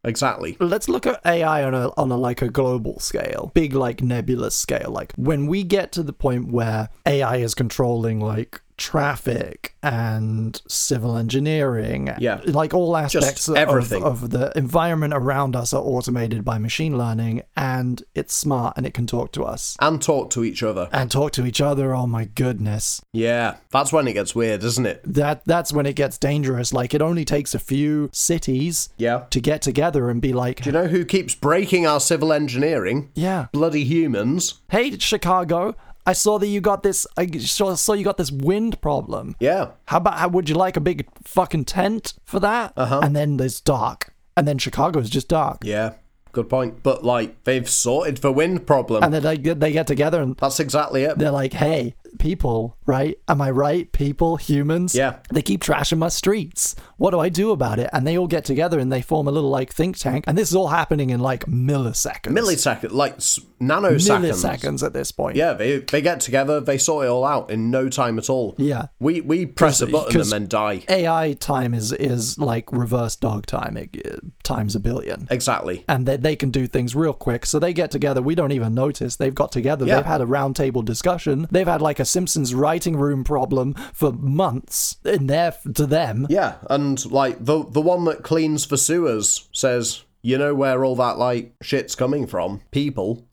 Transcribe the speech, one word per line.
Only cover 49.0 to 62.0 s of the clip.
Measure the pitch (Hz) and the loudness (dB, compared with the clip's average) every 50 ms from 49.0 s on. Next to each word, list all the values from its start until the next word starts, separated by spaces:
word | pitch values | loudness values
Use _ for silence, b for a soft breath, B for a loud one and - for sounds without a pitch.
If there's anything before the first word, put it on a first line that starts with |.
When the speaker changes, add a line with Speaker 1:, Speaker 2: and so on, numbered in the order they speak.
| 101 | 4
Speaker 2:
And | 156 156 | 4 2
then | 156 139 | 2 0
they | 156 160 | 0 -2
get, | 147 131 160 170 147 | 0 0 -2 2 2
they | 151 156 | 2 2
get | 151 160 160 | 2 0 0
together | - 143 123 147 160 165 170 | 0 0 2 2 2 2 0
and | 143 156 - | 0 -2 -2
Speaker 1:
That's | - 139 139 135 - | 0 -2 0 0 0
exactly | 156 139 - 151 147 - - 135 135 | -2 0 0 0 0 2 0 0 2
it. | 151 151 | 2 2
Speaker 2:
they're | 139 151 147 | 2 0 0
like, | 139 139 135 131 - | 0 0 -2 -4 0
"Hey, | - 156 151 160 147 127 120 - - - - - - | 0 0 2 2 0 -2 -4 -8 -12 -20 -20 -2 0
people, | - 151 190 - - 131 113 113 113 120 - - - | 0 0 2 0 0 0 0 0 -2 -4 -8 -4 -2
right? | - 131 131 139 156 - - - | 0 0 2 0 -2 -2 -6 0
Am | - 170 139 | 0 2 2
I | 143 135 | 2 2
right? | 131 127 143 147 160 180 165 - | 2 2 2 2 2 0 -2 -2
People, | - - 143 143 139 - 170 165 165 | -2 0 0 0 2 2 2 0 0
humans? | 156 - - 147 143 143 147 160 175 180 180 - | -2 0 0 0 2 2 2 2 2 0 0 2
Speaker 1:
Yeah. | 226 135 131 - - _ - | 2 0 0 -2 -6 _ -2
Speaker 2:
They | - 151 | -2 0
keep | - - 196 175 | 2 2 -2 0
trashing | - - 147 143 147 - 165 | 0 0 0 0 2 0 2
my | 160 160 170 | 2 2 0
streets. | - - - 196 208 220 160 165 - - - - - B B B B | -2 0 2 2 2 2 -2 -6 -4 -4 -4 -4 -4 B B B B
What | - - 190 | 0 2 2
do | 180 170 | 4 2
I | 156 185 | 2 2
do | 165 170 202 226 | 2 2 2 2
about | 208 143 123 117 110 110 | 2 2 0 0 0 -2
it?" | 120 - - | -2 -2 -2
And | 127 127 | -2 0
they | 151 165 | 2 2
all | 180 180 | 0 0
get | 165 165 160 - | 0 0 -2 0
together | - 135 135 160 175 165 147 | 0 0 2 2 2 2 2
and | 131 131 135 | 2 0 0
they | 127 | -2
form | 127 - 160 156 143 | 0 0 0 0 2
a | 139 | 0
little, | 143 143 143 135 | 0 2 2 2
like, | 135 135 131 - - | 0 0 -2 -4 -2
think | - 160 185 175 | -2 -2 -2 -2
tank. | - - 180 165 151 - | -4 -4 -2 -2 -2 0
And | - 156 | 0 0
this | 190 214 143 | 2 2 2
is | 170 | 2
all | 190 190 | 2 2
happening | 147 151 170 156 - 156 147 139 127 | 2 2 0 2 2 0 0 2 0
in, | 123 120 | 0 0
like, | 127 131 131 - - | 0 0 -2 -2 -2
milliseconds. | 147 123 123 127 139 147 139 127 113 - - | -2 0 0 2 2 0 0 0 -2 -2 -2